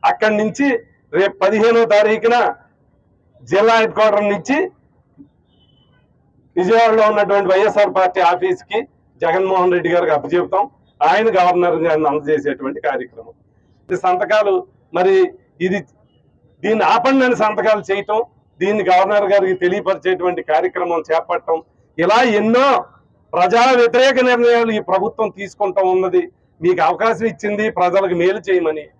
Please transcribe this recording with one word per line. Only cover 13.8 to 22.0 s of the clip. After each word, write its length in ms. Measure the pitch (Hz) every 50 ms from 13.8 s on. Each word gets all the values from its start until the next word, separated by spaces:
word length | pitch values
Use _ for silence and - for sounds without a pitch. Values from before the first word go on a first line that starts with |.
| _ -
ఈ 80 | 185 170 -
సంతకాలు 480 | 185 180 180 202 - 214 214 208 202 190 185 185 _ _ _ _ _ -
మరి 180 | 170 185 190 190 190 185 180 - - _ _ _ _ 165
ఇది, 140 | 185 185 202 143 _ _ _ _ _ _ _ _ _ _ _ _ _ _ _ 147
దీన్ని 200 | 202 220 220 202 240
ఆపండి 320 | 240 226 240 262 269 269 254
అని 120 | 247 240 -
సంతకాలు 400 | 214 214 214 214 190 220 214 208 - -
చేయటం, 300 | 196 202 196 - 208 220 233 - _ _ _ _ _ _
దీన్ని 220 | 170 202 208 214 196 -
గవర్నర్ 360 | 185 180 196 190 208 208 202 190
గారికి 240 | 202 202 190 190 185 185 180
తెలియపరిచేటువంటి 800 | 180 185 208 - 185 190 160 - 180 185 - 175 180 175 160 156 -
కార్యక్రమం 480 | 151 143 175 185 185 180 180 175 170 165 156 -
చేపట్టడం, 500 | 160 160 160 - 175 165 - - 165 160 160 _ _ _ _ _ _
ఇలా 220 | -